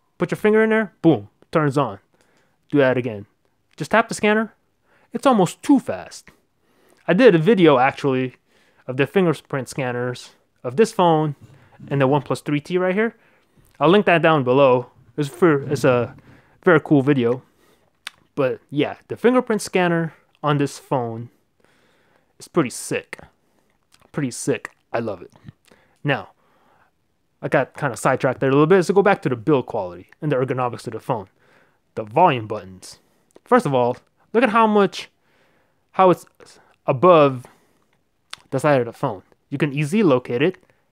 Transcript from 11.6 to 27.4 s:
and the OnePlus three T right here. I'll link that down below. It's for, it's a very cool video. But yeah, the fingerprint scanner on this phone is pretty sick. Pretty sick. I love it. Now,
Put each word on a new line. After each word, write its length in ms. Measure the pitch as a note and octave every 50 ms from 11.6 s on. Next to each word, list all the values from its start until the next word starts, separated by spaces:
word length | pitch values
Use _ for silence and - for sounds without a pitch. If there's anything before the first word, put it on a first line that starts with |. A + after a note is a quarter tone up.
| _ _ _ _ - -
and 100 | C#3+ C#3
the 60 | C3+ C3
OnePlus 360 | C#3+ D3 C3 - C#3 - -
three 160 | - D3 D3
T 200 | C#3+ - F3 F3+
right 160 | F3+ F#3 F#3
here. 200 | G3+ A3 A#3 A3 _ _ _ _ _ _ _ _ _ _ _ _ _
I'll 100 | C#3 D3+
link 180 | F3+ G#3 G3+ F#3+
that 160 | F3 E3 D#3
down 200 | E3 D#3+ D3+ C3
below. 460 | B2 B2 C#3 C#3+ C3 B2 B2+ B2 - _ _ _ _ _
It's 140 | - D3+ C#3
for, 320 | - - - E3+ D3+ C#3 C#3 C#3
it's 140 | C#3+ B2+ -
a 320 | C#3 B2+ B2 A#2 G#2+ - - _ - - _ _ _ _ _ _
very 180 | F#3 E3+ D3+ -
cool 200 | - D#3+ C#3+ B2+
video. 400 | C3+ D3 C3+ A#2 A#2 B2 C3+ - _ _ _ _ _ _ _ _ _ _ _ _ - - _ _ _ _
But 280 | - C#3 B2+ A#2 - _ _
yeah, 240 | - C#3+ C#3 G#2 G2 - _ -
the 60 | B2
fingerprint 460 | - - A3+ B3+ B3+ B3 - A3 G#3
scanner 540 | - - - F#3+ F3+ F3 E3+ E3 E3 D#3 - _ _ _ _ _
on 160 | - D3 D3+ C#3+
this 220 | C#3+ C#3 - -
phone 500 | - _ D3+ C3+ A#2+ A#2 A2+ A2+ A#2 B2 _ _ _ _ _ _ _ _ _ _ _ _ _ _ _ _ _ _ _ _ _ _
is 80 | - -
pretty 240 | - F3+ D3 A#2
sick. 480 | - - - - C#3 G#2 - - - - - - _ _ _ _ _ _ _ _ _ _ _ _ _ _ _ _
Pretty 200 | - - D3 B2+
sick. 400 | A2+ - - - B2+ D#3 - - _ _ _ _
I 60 | - A#2+
love 240 | A#2 A2+ G2+ F2
it. 100 | - - - _ _ - - _ _ _ _ _ _ _ _ _ -
Now, 260 | D3 C#3 A#2+ F#2 - _ _ _ _ _ _ _ _ _ _ _ _ _ _ _ _ _ _ _ _ _ _